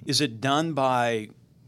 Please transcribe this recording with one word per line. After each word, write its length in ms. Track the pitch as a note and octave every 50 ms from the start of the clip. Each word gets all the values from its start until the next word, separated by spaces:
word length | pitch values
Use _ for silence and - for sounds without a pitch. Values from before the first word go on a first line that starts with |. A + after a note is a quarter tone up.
| -
Is 140 | - C#3 A#2
it 200 | D3 C3+ A2+ A2
done 320 | G#2 C#3 C#3 D3+ D#3+ E3 D#3
by 560 | C#3 C3+ C3 B2+ B2 A#2+ A#2+ A#2 A2 G#2+ - - - - - - - -